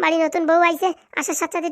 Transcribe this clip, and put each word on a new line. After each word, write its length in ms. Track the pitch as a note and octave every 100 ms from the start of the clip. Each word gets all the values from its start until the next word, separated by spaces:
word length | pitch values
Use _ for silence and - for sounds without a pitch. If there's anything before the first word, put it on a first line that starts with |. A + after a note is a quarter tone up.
বাড়ি 160 | D#4+ E4
নতুন 240 | D#4 F4 D#4+
বউ 140 | E4
আইছে, 280 | F4 E4 F#4 - _ -
আসার 200 | D4 D4+
সাথে 140 | E4 F4
সাথে 140 | E4